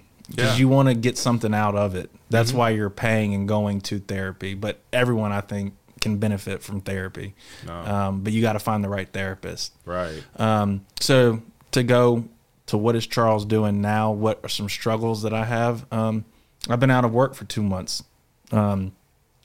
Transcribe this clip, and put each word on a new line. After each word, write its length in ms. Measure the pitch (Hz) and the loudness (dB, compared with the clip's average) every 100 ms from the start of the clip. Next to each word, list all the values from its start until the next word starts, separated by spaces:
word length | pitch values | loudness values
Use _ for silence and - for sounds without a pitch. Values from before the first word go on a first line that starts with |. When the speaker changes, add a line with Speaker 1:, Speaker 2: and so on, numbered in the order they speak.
| - _ - - | -14 _ -10 0
Speaker 1:
'cause 100 | 120 | 2
Speaker 2:
Yeah. 100 | 123 | 4
Speaker 1:
you 100 | 131 | 6
wanna 260 | 135 135 | 6 4
get 240 | 117 123 - | 4 0 0
something 360 | 127 117 110 | 0 0 0
out 220 | 104 104 101 | 0 0 0
of 200 | 101 92 | -2 -4
it. 140 | - - - | -10 -14 -2
That's 200 | 113 117 | 2 2
Speaker 2:
Mm-hmm. 80 | 127 | 2
Speaker 1:
why 120 | 113 | 2
you're 180 | 110 101 | 2 -2
paying 440 | - 113 110 107 | -2 0 2 0
and 140 | 98 101 | 0 0
going 340 | 107 104 98 | 0 0 -2
to 180 | - 101 | -4 -8
therapy. 540 | - 98 95 95 95 | -6 -6 -6 -8 -8
But 260 | 98 107 - _ | -6 -6 -8 _
everyone, 380 | 123 123 113 104 | 0 2 2 0
I 100 | 101 | -2
think, 320 | - 104 98 - _ - | -4 -6 -6 -10 _ -4
can 160 | 110 101 | -2 0
benefit 460 | 107 98 - 95 | 0 -2 -6 -8
from 160 | - 98 | -8 -8
therapy. 520 | 98 95 92 92 98 - - - 85 | -6 -6 -6 -10 -14 -14 -20 -18 -14
Speaker 2:
No. 80 | |
Speaker 1:
Um, 480 | 85 98 101 98 98 | -10 -4 0 0 -2
but 100 | 104 | -2
you 100 | 110 | 2
gotta 180 | 113 104 | 2 0
find 240 | - 107 | -2 -2
the 60 | 98 | -2
right 220 | 101 92 | -4 -6
therapist. 640 | 98 - - 87 78 - - 85 | -6 -6 -8 -10 -10 -12 -12 -8
Speaker 2:
Right. 380 | 90 85 78 - - | -6 -6 -8 -12 -2
Speaker 1:
Um, 480 | 110 107 101 98 - - | 2 2 0 -2 -8 -4
so 420 | - 131 120 110 - - _ | 2 6 6 2 -4 -20 _
to 120 | 127 | 0
go 420 | 123 123 123 117 113 - _ _ - | 4 4 4 2 -2 -12 _ _ -4
to 100 | 104 | 0
what 180 | 113 117 | 2 0
is 100 | - | -2
Charles 380 | 123 113 107 101 | 0 2 2 2
doing 360 | 110 104 101 | 2 2 0
now, 300 | 101 107 110 | 0 0 0
what 280 | 104 110 107 | 0 0 -2
are 60 | - | -6
some 200 | - 101 | -6 -6
struggles 540 | - 117 110 117 110 | -4 -2 -2 -2 -2
that 100 | 107 | -2
I 120 | 110 110 | -2 -2
have? 400 | 117 120 117 - | 0 0 -2 -4
Um, 320 | 113 110 110 - _ _ _ - | -2 -2 -2 -6 _ _ _ -4
I've 100 | 123 | 2
been 100 | 135 | 4
out 120 | 127 120 | 4 4
of 60 | |
work 220 | 117 135 - | 2 0 -2
for 80 | 101 | -8
two 180 | 113 | -4
months. 400 | 101 92 - - - _ _ _ _ | -2 -2 -6 -8 -10 _ _ _ _
Um, 420 | 110 104 98 92 - _ _ _ _ | 0 2 0 -4 -10 _ _ _ _